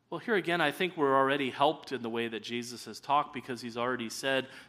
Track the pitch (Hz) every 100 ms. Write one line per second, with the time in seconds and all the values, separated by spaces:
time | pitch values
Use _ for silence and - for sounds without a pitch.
0 | - 165 - 214 165 175 147 139 185 165
1 | 139 135 135 143 131 113 143 156 - 127
2 | 117 117 117 110 107 120 120 120 - 104
3 | - 143 143 127 - 120 120 113 120 123
4 | 113 - 135 135 127 -